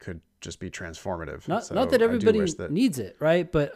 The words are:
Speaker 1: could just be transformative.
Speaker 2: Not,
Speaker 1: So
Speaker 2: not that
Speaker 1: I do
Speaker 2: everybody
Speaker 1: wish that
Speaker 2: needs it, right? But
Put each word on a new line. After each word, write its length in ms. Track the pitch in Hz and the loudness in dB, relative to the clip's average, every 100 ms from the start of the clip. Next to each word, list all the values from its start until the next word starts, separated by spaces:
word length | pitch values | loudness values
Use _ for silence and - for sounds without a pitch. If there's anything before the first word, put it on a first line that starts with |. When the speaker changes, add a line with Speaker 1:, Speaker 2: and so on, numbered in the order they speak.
Speaker 1:
could 200 | - 85 _ _ | -12 -12 _ _
just 180 | - - | -14 -10
be 100 | 92 | -10
transformative. 800 | - 87 82 - 87 80 - - | -8 -12 -10 -6 -6 -6 -8 -4
Speaker 2:
Not, 160 | 185 | -4
Speaker 1:
So 100 | - | -2
Speaker 2:
not 140 | 190 254 | -2 2
that 60 | 247 | 4
Speaker 1:
I 20 | |
do 60 | |
Speaker 2:
everybody 360 | 226 240 214 214 | 4 4 2 2
Speaker 1:
wish 140 | 190 | 0
that 160 | 156 90 | -2 -2
Speaker 2:
needs 280 | 156 262 135 | 2 2 2
it, 180 | 98 - | -8 -2
right? 320 | 151 170 175 | 2 2 2
But 220 | 156 143 | 0 0